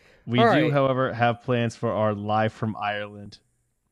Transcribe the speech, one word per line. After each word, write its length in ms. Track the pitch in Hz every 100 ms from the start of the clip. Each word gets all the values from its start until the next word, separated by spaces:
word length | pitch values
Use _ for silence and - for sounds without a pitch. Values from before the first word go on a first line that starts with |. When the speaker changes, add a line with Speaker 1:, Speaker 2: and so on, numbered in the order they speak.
| _ _ -
Speaker 1:
We 120 | 120
Speaker 2:
All 140 | 233
Speaker 1:
do, 100 | 180
Speaker 2:
right. 80 | 147
Speaker 1:
however, 400 | 143 135 127 127
have 280 | 113 120 113
plans 320 | - 120 117 -
for 140 | 117
our 200 | 98 107
Live 380 | 101 104 107 110
from 240 | - 110 -
Ireland 600 | 104 104 104 104 101 - _ _ _ _ _